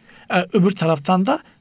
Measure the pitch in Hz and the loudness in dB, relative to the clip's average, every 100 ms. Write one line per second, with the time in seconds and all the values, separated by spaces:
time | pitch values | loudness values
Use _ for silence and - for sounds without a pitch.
0 | _ - - 185 180 214 185 190 165 156 | _ -20 -6 -4 0 2 2 0 -2 -2
1 | 143 185 196 302 - _ | 0 0 0 -4 -6 _